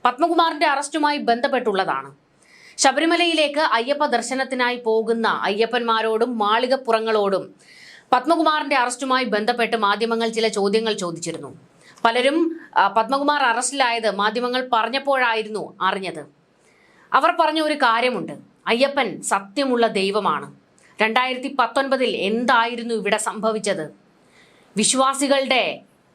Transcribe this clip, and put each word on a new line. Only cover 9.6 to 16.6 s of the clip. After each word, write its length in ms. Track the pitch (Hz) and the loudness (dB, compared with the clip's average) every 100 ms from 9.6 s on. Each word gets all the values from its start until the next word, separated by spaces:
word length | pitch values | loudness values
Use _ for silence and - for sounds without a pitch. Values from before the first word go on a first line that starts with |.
| 220 226 | 0 0
മാധ്യമങ്ങൾ 520 | 202 208 226 226 226 | 0 0 0 0 -2
ചില 180 | 226 220 | 0 0
ചോദ്യങ്ങൾ 460 | 208 202 214 226 | 0 0 0 0
ചോദിച്ചിരുന്നു. 680 | 208 175 165 170 156 143 - _ _ - - 233 | -2 -6 -6 -8 -10 -12 -18 _ _ -20 -2 0
പലരും, 540 | 240 262 320 330 - - - | 2 2 2 0 -4 -4 2
ആ, 100 | 196 | 2
പത്മകുമാർ 560 | 220 220 277 285 294 | 2 0 0 0 2
അറസ്റ്റിലായത് 720 | 254 226 247 277 254 233 220 196 | 2 0 -2 0 0 2 -2 0
മാധ്യമങ്ങൾ 540 | 208 220 247 254 254 | -2 -2 -2 -4 0
പറഞ്ഞപ്പോഴായിരുന്നു 1040 | 233 226 269 277 269 247 226 214 214 156 - | 0 0 -2 0 0 2 0 -4 -8 -10 -2
അറിഞ്ഞത്. 440 | 185 196 185 160 143 _ _ _ | -2 -2 -6 -10 -14 _ _ _